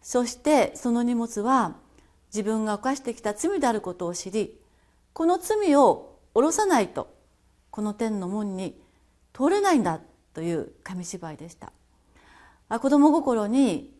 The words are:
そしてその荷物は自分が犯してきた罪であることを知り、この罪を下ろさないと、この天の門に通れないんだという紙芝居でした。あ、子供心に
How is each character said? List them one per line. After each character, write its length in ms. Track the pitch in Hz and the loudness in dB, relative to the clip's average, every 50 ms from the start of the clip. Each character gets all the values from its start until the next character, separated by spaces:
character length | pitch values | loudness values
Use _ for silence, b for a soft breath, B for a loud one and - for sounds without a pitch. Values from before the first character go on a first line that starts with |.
そ 240 | _ - - 247 247 | _ -2 0 0 0
し 100 | 240 - | 0 -4
て 400 | - - 294 302 269 202 - - | -4 0 2 4 4 4 2 -2
そ 160 | - - 247 | -6 -2 -2
の 120 | 233 240 240 | 0 0 0
荷 120 | 240 247 | 0 0
物 260 | 233 233 226 233 208 | -2 -2 -4 -6 -4
は 340 | 202 240 262 254 220 170 147 - _ b b b b b b b b _ - | 0 2 2 2 2 -2 -6 -12 _ b b b b b b b b _ -8
自 100 | 202 208 | -6 -4
分 220 | 208 220 220 220 | -2 -2 -2 -2
が 80 | 214 208 | -4 -4
犯 200 | 202 208 262 277 | -4 -2 -4 -4
し 40 | 277 | -4
て 140 | 269 247 226 | -6 -10 -10
き 80 | - | -6
た 120 | - 208 208 | -6 -6 -6
罪 260 | 208 - 330 403 349 | -2 -2 -2 0 0
で 80 | 285 247 | 0 0
あ 40 | |
る 100 | 226 214 | 0 0
こ 120 | - 180 175 | -4 -6 -10
と 140 | 175 180 170 | -6 -6 -6
を 60 | 175 | -6
知 180 | 170 - 196 | -8 -10 -6
り、 280 | 185 220 196 - - - _ _ _ _ _ _ _ _ _ _ _ | -4 -4 -4 -4 -8 -20 _ _ _ _ _ _ _ _ _ _ _
こ 120 | - 330 | 0 2
の 120 | 330 359 370 | 2 2 2
罪 380 | 370 - 427 427 415 359 285 | 0 -2 -2 0 2 4 6
を 420 | 285 277 208 165 - - - - _ _ _ _ | 6 6 6 4 2 -4 -18 -20 _ _ _ _
下 80 | 220 | 2
ろ 100 | 262 311 | 2 2
さ 140 | 330 - 427 | 2 0 2
な 160 | 392 349 247 | 2 2 2
い 80 | 202 175 | 2 0
と、 240 | - - - - _ _ _ _ _ _ _ _ _ _ _ _ | -6 -10 -10 -10 _ _ _ _ _ _ _ _ _ _ _ _
こ 100 | - - | -10 -6
の 120 | 208 214 208 | -6 -6 -4
天 260 | 214 233 226 220 202 | -4 -4 -4 -4 -4
の 80 | 185 175 | -6 -6
門 280 | 196 214 208 202 190 | -6 -6 -6 -6 -6
に 260 | 185 190 170 - b b b b b b b b b _ _ _ | -8 -8 -10 -10 b b b b b b b b b _ _ _
通 160 | - 254 311 | 0 0 2
れ 120 | 381 415 | 2 2
な 100 | 392 392 | 2 4
い 80 | 349 277 | 2 4
ん 40 | 202 | 2
だ 180 | 175 160 160 - - _ _ _ _ _ | 0 -2 -4 -8 -18 _ _ _ _ _
と 80 | - | -8
い 120 | 160 170 170 | -4 -4 -4
う 180 | 156 - - - _ _ | -4 -4 -8 -12 _ _
紙 220 | - 190 180 180 | -12 -12 -10 -10
芝 280 | - - 185 175 160 151 | -10 -12 -12 -12 -14 -14
居 40 | 139 | -14
で 120 | 156 170 | -16 -20
し 60 | - | -18
た。 160 | _ - - _ _ _ _ _ _ _ b b b b b b b b b b b b b | _ -20 -20 _ _ _ _ _ _ _ b b b b b b b b b b b b b
あ、 120 | 208 233 | -6 -2
子 100 | 233 269 | 2 4
供 220 | 277 294 285 294 | 6 6 6 6
心 360 | 294 330 302 277 240 226 208 208 | 6 4 2 0 0 0 0 0
に 460 | 226 269 277 233 170 - - - - _ | 2 2 2 2 2 -2 -6 -12 -20 _